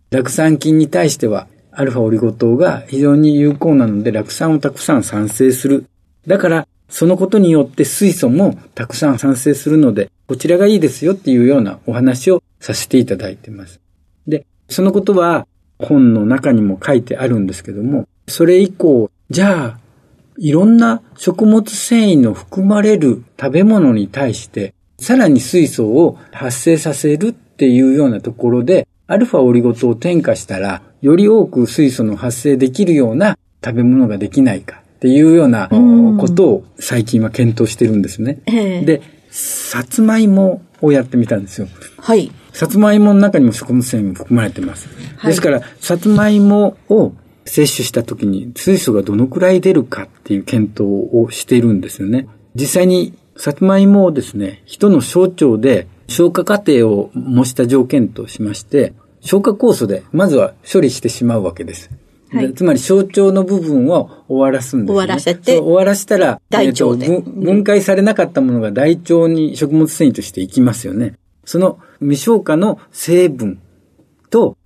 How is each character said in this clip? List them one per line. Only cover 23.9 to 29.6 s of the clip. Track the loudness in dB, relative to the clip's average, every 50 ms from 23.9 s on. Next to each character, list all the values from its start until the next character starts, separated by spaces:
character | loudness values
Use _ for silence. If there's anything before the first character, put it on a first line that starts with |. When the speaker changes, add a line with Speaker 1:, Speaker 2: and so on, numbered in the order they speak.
| 2
Speaker 1:
に | 0 -2
対 | -6 -6 -6 -6 -6 -6
し | -8 -12
て、 | -12 -10 -10 -10 -10 -12 _ _ _ _ -10
さ | -4 0 2
ら | 2 4
に | 4 2 2
水 | 0 0 0 0 0
素 | 0 -2 -4 -2
を | 0 2 2 2 2 0 -4 -14 _
発 | -16 -12 -10 -10 -8 -2
生 | 0 0 0
さ | 0 0 -4 -6
せ | -4 -2 -2 -2
る | -2 -2
っ | -4 -6
て | -8 _ _ _ 0 2
い | 2 4 4 4
う | 2 2
よ | 2 2
う | 0
な | 0 -2
と | -6 -10
こ | -8 -4 -2 -2
ろ | 0 0 0
で、 | 0 0 0 0 -4 _ _ _
ア | -4 -2
ル | 0 0
フ | 0 2
ァ | 2
オ | 2 4 4
リ | 2